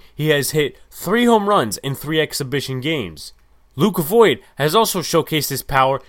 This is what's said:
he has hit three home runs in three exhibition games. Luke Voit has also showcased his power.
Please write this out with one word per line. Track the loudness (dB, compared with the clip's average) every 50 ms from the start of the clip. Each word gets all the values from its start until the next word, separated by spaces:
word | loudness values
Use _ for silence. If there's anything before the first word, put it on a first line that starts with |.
| -8 -16 _
he | -4 0 2
has | 2 2 0 0
hit | 0 0 -2 -2 -4 -10 -20 _
three | -18 -10 -4 -2 0 2 4
home | 4 4 4 4 2
runs | 2 2 2 0 -4 -6
in | -6 -6 -6
three | -6 -6 -2 0 0
exhibition | 0 -2 -4 -8 -6 -4 -4 -4 -4 -4 -8 -6
games. | -4 -4 -4 -4 -6 -8 -10 -14 -18 -20 -20 _ _ _ _ _ _ _ _
Luke | 0 0 0 2 0
Voit | -2 2 4 6 6 6 4 0 -6 -14 _
has | -2 -2 0 2
also | 2 0 0 -2 -4
showcased | -4 0 0 0 0 0 -2 -2 -2 -2
his | -6 -6 -6
power. | -2 2 2 2 2 0 -2 -6